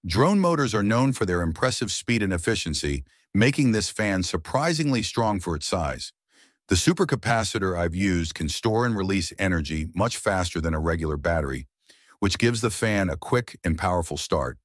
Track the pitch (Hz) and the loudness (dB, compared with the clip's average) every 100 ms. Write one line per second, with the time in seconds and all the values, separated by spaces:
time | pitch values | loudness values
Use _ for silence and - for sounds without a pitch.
0 | 90 87 151 202 180 165 131 107 101 117 | -2 2 4 4 4 2 2 2 2 4
1 | 135 127 101 87 85 78 127 120 107 - | 2 2 0 0 0 0 0 0 -4 -6
2 | - 117 101 90 98 104 - 76 73 69 | 0 0 2 0 0 -2 -2 -4 -2 -4
3 | - _ _ 98 117 143 135 110 95 - | -6 _ _ 2 4 4 2 2 0 -2
4 | 107 95 90 87 - 131 160 160 151 123 | 0 0 -2 -4 -2 0 0 0 0 0
5 | 117 - 113 101 90 78 - 95 76 67 | 0 0 0 0 -4 -6 -2 -2 -2 -4
6 | - _ _ _ _ _ _ 92 - 180 | -10 _ _ _ _ _ _ 2 2 2
7 | 180 123 110 117 110 113 95 87 85 85 | 0 0 0 0 0 -2 -2 0 -2 0
8 | 98 87 80 - 76 - 117 110 120 107 | 2 2 0 -4 -4 -2 0 2 2 0
9 | 92 98 85 - 98 85 76 78 78 87 | 0 0 -2 -2 0 0 -2 -4 -4 -2
10 | 110 - - 95 87 85 82 80 80 82 | -2 0 0 0 0 -2 -2 -2 -2 -2
11 | 80 73 80 82 71 65 65 _ _ - | -2 -2 0 0 -2 -6 -10 _ _ -20
12 | _ _ 101 - 117 117 113 - 113 104 | _ _ -2 2 2 2 -2 0 0 2
13 | 92 78 - 123 120 - 85 78 95 90 | 0 -2 0 -2 -2 -6 -2 0 0 0
14 | 82 73 - 85 64 60 | -2 -6 -2 -2 -2 -8